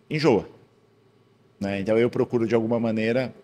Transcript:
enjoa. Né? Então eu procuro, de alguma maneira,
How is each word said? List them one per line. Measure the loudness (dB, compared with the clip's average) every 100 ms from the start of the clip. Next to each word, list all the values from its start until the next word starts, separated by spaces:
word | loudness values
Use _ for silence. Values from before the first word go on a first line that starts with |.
| _
enjoa. | 0 2 2 0 -12 _ _ _ _ _ _ _ _ _ _
Né? | -6 -4
Então | 0 2
eu | 2
procuro, | 0 -2 -2 0
de |
alguma | 0 0 -2
maneira, | -2 -2 -2 -2 -4 -10